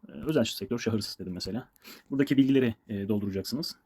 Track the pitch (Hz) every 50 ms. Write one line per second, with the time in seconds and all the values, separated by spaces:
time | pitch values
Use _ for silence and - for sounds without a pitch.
0 | _ - - 73 78 135 156 143 117 113 - - 101 95 120 120 - 117 110 107
1 | 104 - - _ 95 90 90 90 - 95 92 117 120 _ _ _ _ - - -
2 | _ _ - 135 143 139 147 131 139 131 139 135 127 120 110 _ _ _ 110 101
3 | 98 98 110 104 101 101 95 98 95 - - 135 170 - - _ _